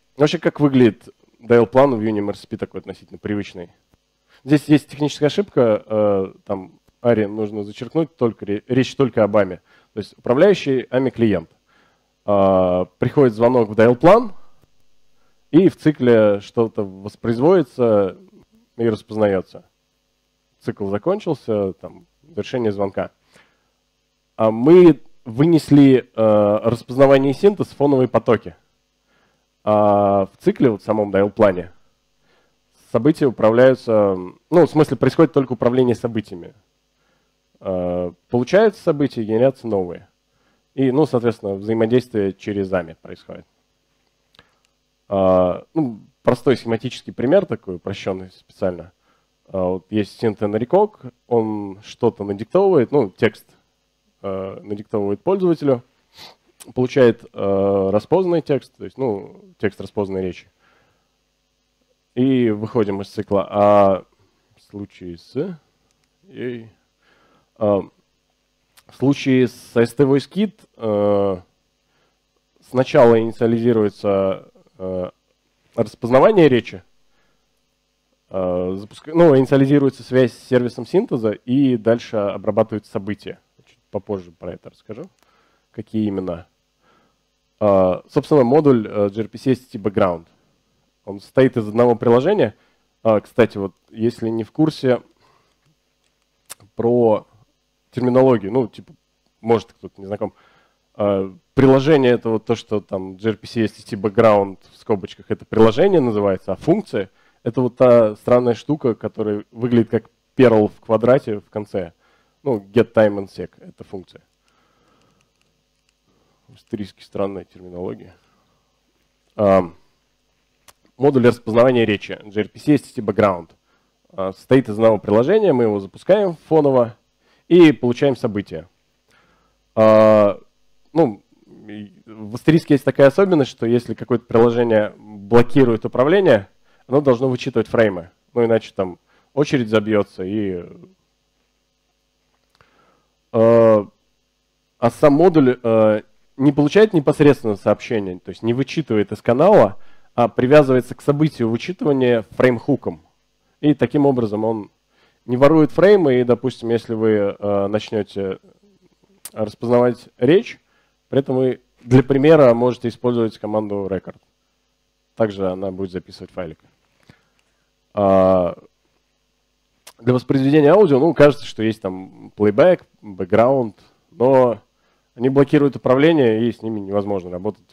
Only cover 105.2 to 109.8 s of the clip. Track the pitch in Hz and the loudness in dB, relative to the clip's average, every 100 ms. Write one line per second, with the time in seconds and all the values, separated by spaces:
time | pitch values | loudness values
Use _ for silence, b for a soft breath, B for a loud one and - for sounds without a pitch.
105.2 | - 101 - 107 113 110 196 175 123 104 | -12 -12 -4 2 4 4 2 2 0 0
106.2 | 101 92 - 92 - 208 - 113 95 _ | -2 -2 -6 -6 -2 -2 -4 -8 -8 _
107.2 | _ _ 123 131 127 - 127 120 107 104 | _ _ -8 -4 -4 2 4 4 2 -2
108.2 | - 123 123 113 - 113 123 104 107 - | -2 0 0 -4 -6 -4 -4 -4 -8 -8
109.2 | 107 104 - 113 120 120 | -8 -8 -10 -10 -2 0